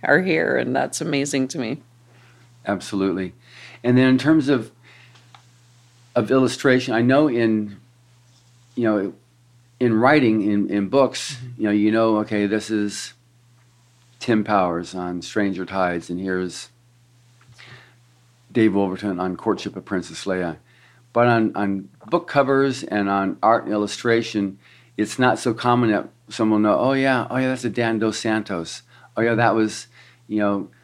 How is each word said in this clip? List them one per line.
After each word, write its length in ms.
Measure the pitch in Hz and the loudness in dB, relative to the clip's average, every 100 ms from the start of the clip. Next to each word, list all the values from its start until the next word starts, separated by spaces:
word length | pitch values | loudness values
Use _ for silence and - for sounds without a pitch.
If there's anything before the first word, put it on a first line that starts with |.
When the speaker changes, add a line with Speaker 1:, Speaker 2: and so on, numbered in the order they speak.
Speaker 1:
are 180 | - 151 | 2 2
here, 340 | 185 160 - 127 | 2 0 2 0
and 180 | 123 | 0
that's 280 | 135 135 - | -2 -2 -4
amazing 460 | 165 139 143 139 131 | -4 -4 -2 -2 -4
to 100 | 165 | -4
me. 240 | 113 151 _ _ _ _ _ _ _ _ 104 | -6 -8 _ _ _ _ _ _ _ _ -6
Speaker 2:
Absolutely. 680 | 98 - 98 95 92 92 - - - - - | -6 -4 -2 -2 -2 -6 -10 -20 -20 -20 -4
And 140 | 120 127 | 2 4
then 100 | 131 | 6
in 80 | 127 | 4
terms 320 | 143 160 135 | 4 2 4
of, 220 | 127 107 _ - - - - _ - _ _ _ _ _ _ _ 123 | 0 -2 _ -20 -20 -20 -20 _ -20 _ _ _ _ _ _ _ -2
of 140 | 110 | 2
illustration, 640 | 131 127 - 139 127 127 | 2 2 2 2 2 2
I 80 | 113 | 0
know 260 | 123 139 151 | 4 4 4
in, 480 | 117 113 107 104 101 _ _ _ _ _ _ _ _ _ | 2 2 0 -2 -12 _ _ _ _ _ _ _ _ _
you 100 | 123 | -2
know, 280 | 110 104 95 - _ _ _ _ _ - | 0 0 -2 -8 _ _ _ _ _ -2
in 140 | 120 110 | 2 4
writing, 400 | 127 151 120 107 101 | 4 6 4 2 2
in, 200 | 101 - | 0 0
in 180 | 101 95 | -2 0
books, 460 | 139 135 - - | 2 2 0 -10
Speaker 1:
Mm-hmm. 260 | 127 123 120 | -12 -14 -4
Speaker 2:
you 40 | 107 | 0
know, 60 | |
you 160 | 104 107 | 2 2
know, 260 | 113 113 107 | 2 2 0
okay, 260 | 104 104 101 | 0 -2 0
this 240 | 107 107 | -2 -2
is 420 | 107 104 - - - _ _ _ _ _ _ _ _ _ - | -2 -2 -6 -14 -18 _ _ _ _ _ _ _ _ _ -10
Tim 260 | - 107 | 0 0
Powers 500 | 104 101 90 85 85 | 2 0 2 -2 -6
on 260 | 92 87 90 | -8 -6 -8
Stranger 460 | - 107 101 92 87 | -6 -2 -2 -4 -6
Tides, 420 | 95 90 87 82 | -2 -2 -2 -6
and 100 | 90 | -8
here's 520 | 95 92 90 - - _ _ _ _ _ _ _ _ - - - - _ _ _ _ _ _ | -4 -4 -4 -8 -18 _ _ _ _ _ _ _ _ -20 -20 -20 -20 _ _ _ _ _ _
Dave 220 | 120 110 | 2 4
Wolverton 460 | 98 95 92 104 90 | 4 0 -2 -6 -4
on 160 | 92 90 | -6 -4
Courtship 400 | 113 92 98 92 | -2 -2 -4 -12
of 80 | |
Princess 400 | - 95 - 80 | -6 -6 -6 -10
Leia. 320 | 98 92 87 78 _ _ _ _ _ | -6 -4 -4 -8 _ _ _ _ _
But 140 | 117 120 | 2 4
on, 260 | 117 110 | 4 0
on 340 | 98 101 98 - _ - | -2 -4 -4 -8 _ -4
book 200 | 170 - | -4 0
covers 540 | 143 131 135 139 123 | 0 2 2 0 -2
and 260 | - 104 101 | -4 -2 0
on 300 | 98 95 - | 0 -2 0
art 220 | 107 117 | 2 2
and 80 | - | 0
illustration, 840 | 104 101 - 120 117 113 107 98 98 _ - _ - | -4 -4 -4 0 0 0 -2 -4 -6 _ -20 _ -4
it's 220 | 104 - | -4 2
not 200 | 127 - | 0 2
so 160 | 123 | -2
common 360 | 117 123 123 117 | -2 0 2 2
that 180 | 101 - _ - | 0 -2 _ -16
someone 340 | - 110 107 | -2 0 2
will 80 | 107 | 4
know, 80 | 80 | 2
"Oh, 140 | 127 | 2
yeah, 340 | 135 135 127 - | 2 2 0 -2
oh, 60 | 127 | -2
yeah, 120 | 131 | -2
that's 160 | 127 | -4
a 60 | 120 | -4
Dan 280 | 120 117 113 | -2 -2 0
Dos 200 | 110 104 | -2 -2
Santos. 640 | 113 110 101 87 82 - _ - - 107 | -2 -2 -4 -6 -8 -12 _ -20 -10 -2
Oh, 60 | |
yeah, 120 | 117 | 0
that 200 | 113 113 | 2 2
was, 320 | 110 107 - - - - _ - | 2 0 -2 -16 -20 -20 _ -6
you 100 | 107 | -2
know, 300 | 101 101 - _ | 0 -2 -6 _